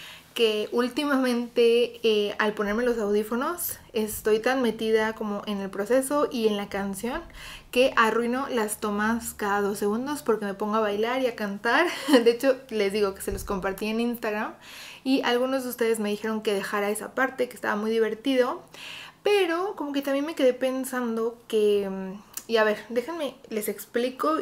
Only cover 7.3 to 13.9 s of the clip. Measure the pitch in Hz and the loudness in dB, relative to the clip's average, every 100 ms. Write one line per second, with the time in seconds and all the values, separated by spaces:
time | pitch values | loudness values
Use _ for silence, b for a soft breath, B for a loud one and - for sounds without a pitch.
7.3 | B B B B 247 262 - 220 220 233 | B B B B 4 4 6 4 4 0
8.3 | 247 277 240 214 - 214 202 214 233 233 | -2 -2 -2 -2 -2 -4 0 0 0 -4
9.3 | - 208 202 202 202 208 214 269 285 - | -6 0 0 0 0 0 0 -2 -4 0
10.3 | 214 202 190 214 214 214 202 220 262 254 | 0 -2 -4 -2 0 0 0 0 0 0
11.3 | 233 208 202 233 262 339 - - 277 233 | -2 -6 -4 2 2 2 0 6 8 8
12.3 | 233 269 262 - 220 196 202 202 190 - | 4 2 0 -2 -2 0 2 0 -2 -6
13.3 | 196 - 202 190 190 214 | -6 -4 -4 -4 -4 -4